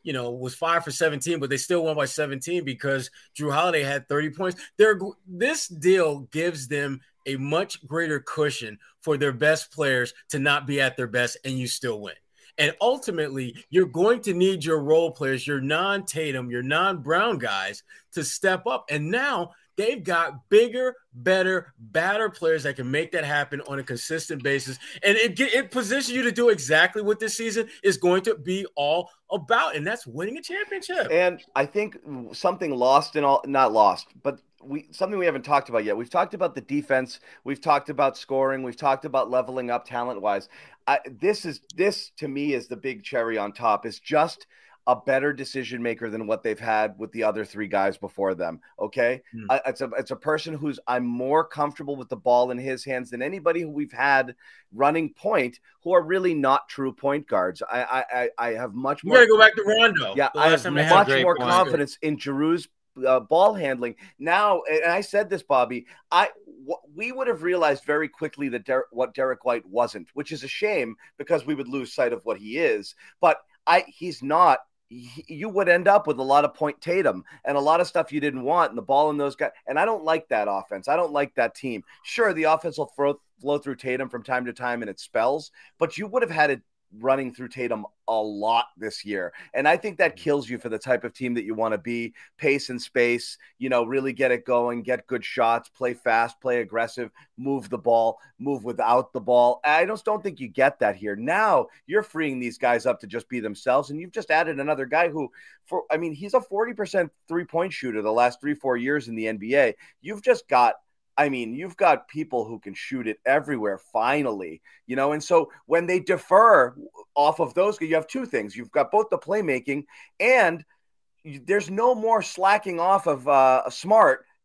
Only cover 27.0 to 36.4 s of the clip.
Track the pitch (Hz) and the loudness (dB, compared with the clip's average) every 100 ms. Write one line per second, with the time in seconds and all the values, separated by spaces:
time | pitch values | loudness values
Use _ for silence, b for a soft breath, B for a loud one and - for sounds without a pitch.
27 | 208 214 220 - 226 214 220 B 196 185 | -2 -2 -4 -4 -4 -4 -6 B 0 2
28 | 175 185 185 156 143 190 196 - 143 165 | 2 2 0 -4 -4 -6 -6 -4 0 0
29 | 180 b _ 185 139 233 277 151 160 233 | -2 b _ -8 0 2 2 -2 -4 -6
30 | 123 123 196 294 - 370 415 392 - 359 | -8 -10 -8 -8 -10 -8 -8 -8 -6 -4
31 | - 160 180 175 - 135 143 208 214 - | 0 2 2 -2 -6 -4 -2 -4 -6 -8
32 | - 131 117 - 185 190 165 131 127 139 | -16 -14 -14 -4 -2 -2 -4 0 4 4
33 | 156 151 143 139 135 139 127 110 101 90 | 4 2 4 4 2 2 4 6 6 4
34 | - _ 139 139 _ _ - 143 - - | -2 _ -6 -6 _ _ -12 -12 -12 -6
35 | 190 202 175 139 131 143 139 117 107 101 | -4 0 0 0 2 0 2 -2 0 -2
36 | 120 175 175 175 | -2 -2 -2 -2